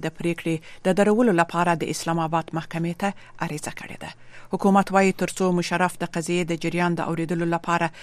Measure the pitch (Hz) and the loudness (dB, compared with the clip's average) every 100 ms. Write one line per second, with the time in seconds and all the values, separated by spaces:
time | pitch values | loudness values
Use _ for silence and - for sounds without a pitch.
0 | 156 - 170 165 165 160 - - 190 185 | -4 -4 -4 -2 -2 -4 -6 -4 0 4
1 | 202 214 240 170 165 170 175 165 160 - | 4 4 4 4 2 2 2 0 -2 -4
2 | 165 165 160 165 160 165 - 165 170 170 | -2 -2 0 -2 -2 -6 -6 -4 -4 -4
3 | 202 - - - 165 151 - - - - | -4 -6 -12 -8 -6 -6 -8 -10 -12 -14
4 | - - - - - 190 202 196 190 190 | -14 -16 -18 -20 -8 0 4 6 4 4
5 | 190 190 180 - 185 180 170 175 180 - | 4 2 -2 0 2 2 0 0 0 -2
6 | 175 170 160 175 170 170 165 170 175 170 | -6 -4 -2 -2 -2 -2 -2 0 0 0
7 | - 165 165 170 170 170 - 170 170 - | -2 -4 -2 -2 0 -2 0 0 0 -4